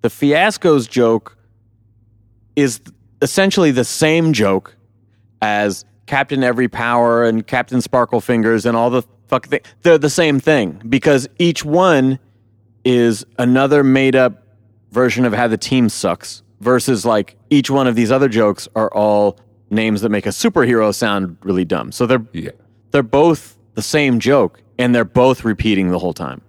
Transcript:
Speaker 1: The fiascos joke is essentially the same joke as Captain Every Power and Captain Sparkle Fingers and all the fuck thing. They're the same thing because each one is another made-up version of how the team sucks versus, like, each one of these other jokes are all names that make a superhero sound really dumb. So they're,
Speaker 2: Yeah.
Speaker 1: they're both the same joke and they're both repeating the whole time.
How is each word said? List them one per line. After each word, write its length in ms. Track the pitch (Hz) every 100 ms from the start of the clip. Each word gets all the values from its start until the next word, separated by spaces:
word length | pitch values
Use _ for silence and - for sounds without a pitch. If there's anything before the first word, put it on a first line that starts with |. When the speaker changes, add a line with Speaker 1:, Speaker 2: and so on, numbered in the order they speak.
Speaker 1:
The 80 | -
fiascos 760 | - 143 151 202 - 180 147 113
joke 500 | 127 117 113 - _ _ _ _ _ _ _ _ _ _ _ _ -
is 260 | 139 - - _ _ _
essentially 500 | 139 - 196 190 165
the 120 | 127 117
same 480 | - 156 160 160
joke 420 | 127 101 95 - _ _ _ _ _ _ _
as 440 | 107 104 104 95 - _ -
Captain 380 | 139 135 139
Every 240 | 127 120 123
Power 560 | - 117 120 120 117 117
and 200 | 113 107
Captain 360 | 127 123 127
Sparkle 400 | - 127 117 120
Fingers 440 | - 117 110 113 117
and 100 | 117
all 120 | 120
the 140 | 123 - _ _
fuck 200 | 131 -
thing. 120 | 147 - _
They're 160 | 180 160
the 120 | 147
same 300 | 160 160 139
thing 420 | 156 147 98 78 113
because 400 | 131 160 139 135 -
each 260 | 170 160 151
one 540 | 160 185 147 131 131 _ _ _ _ _ _ 127
is 400 | 123 117 104 - -
another 460 | 123 127 135 147
made-up 600 | 135 131 135 131 127 - _ _ _ _ _
version 340 | 123 127 113 123
of 80 |
how 140 | 107 120
the 100 | 110
team 320 | - 131 113
sucks 540 | - 95 87 - - _ _
versus, 440 | 113 127 - 117 113
like, 300 | 107 98 _ _
each 200 | 147 131
one 180 | 139 131
of 80 | 117
these 160 | 113
other 180 | 131 135
jokes 380 | 113 107 98 - 110
are 160 | 110
all 440 | - 104 104 104 98 _ _ _
names 320 | 107 110 104
that 80 | 110
make 160 | 104 101
a 40 |
superhero 640 | - 233 175 123 120 107 101
sound 420 | 113 101 95 82
really 220 | 95 92 87
dumb. 260 | 85 55
So 140 | - 120
they're, 200 | 127 113
Speaker 2:
Yeah. 200 | 82 73 - _ _ _
Speaker 1:
they're 120 | 143
both 540 | 117 139 165 156 - _ _
the 80 | -
same 380 | - 156 139 120
joke 420 | 120 139 92 _ _ -
and 160 | 123 120
they're 80 | 107
both 380 | 127 127 127
repeating 460 | 113 101 113 98 92
the 80 | 90
whole 140 | 87
time. 280 | 82 71 65